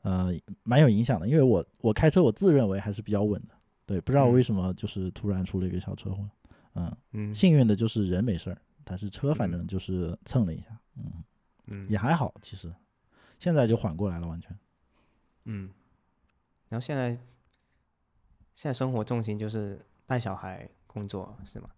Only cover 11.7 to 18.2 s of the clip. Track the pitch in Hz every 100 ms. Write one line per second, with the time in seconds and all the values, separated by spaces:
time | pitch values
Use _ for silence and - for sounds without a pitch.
11.7 | 101 98 107 123 160 120 - - 95 82
12.7 | 87 _ _ _ _ _ _ 175 156 117
13.7 | 110 98 80 101 85 85 82 - 95 _
14.7 | _ _ _ _ _ _ _ - 104 95
15.7 | 98 _ _ _ _ _ _ _ _ _
16.7 | 117 120 139 123 120 - _ _ _ _
17.7 | _ _ _ _ _